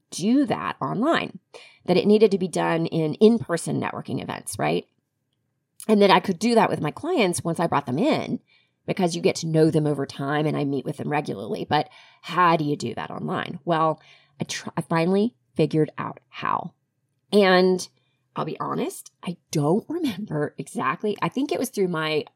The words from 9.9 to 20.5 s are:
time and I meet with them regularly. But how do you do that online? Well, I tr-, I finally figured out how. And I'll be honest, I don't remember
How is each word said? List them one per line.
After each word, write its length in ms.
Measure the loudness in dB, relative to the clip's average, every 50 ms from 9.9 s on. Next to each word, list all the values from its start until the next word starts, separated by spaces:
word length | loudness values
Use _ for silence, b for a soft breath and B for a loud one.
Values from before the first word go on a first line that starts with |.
| -2 -2 -4
time 400 | -8 -8 -8 -6 -4 -2 -2 -2
and 100 | -2 -2
I 80 | -2 -4
meet 220 | -2 -4 -4 -6
with 120 | -6 -10
them 120 | -8 -6 -4
regularly. 560 | -4 -4 -4 -4 -8 -8 -8 -8 -8 -8 -4
But 220 | 0 0 0 0 b b b b b b b
how 360 | b -6 0 4 4 4 4
do 60 | 2 0
you 120 | -2 -2
do 180 | -4 -4 -8 -8
that 160 | -8 -10 -10
online? 500 | -10 -8 -6 -6 -4 -4 -6 -6 -10 -8 _
Well, 340 | -2 0 2 2 0 0 -2 b b b b b b b _
I 40 | -8
tr-, 260 | -8 -8 -10 -10 -8 _
I 40 | -8
finally 540 | -4 _ 0 2 2 2 2 2 2 0 -4 _ _ _ _
figured 360 | 0 0 2 2 0 0 0 _
out 220 | -10 -10 -10 -10 -14 _ _
how. 440 | -16 -6 -4 -2 -2 -2 -4 -8 _ _ _ _ _ _ _ _ _ _ _ _ 4
And 520 | 4 6 6 6 6 6 4 2 0 -4 -10 _ _ _ _ _ _ _ _ _
I'll 100 | -8 -6
be 140 | -6 -6 -8
honest, 520 | -6 -4 -4 -4 -4 -6 -8 -12 -20 -20 _ _ -12
I 120 | -12 -12 _ _ _
don't 340 | -2 0 2 2 2 0 0 -4
remember 680 | -6 -4 -4 -4 -4 -6 -8 -6 -4 -4 -4 -6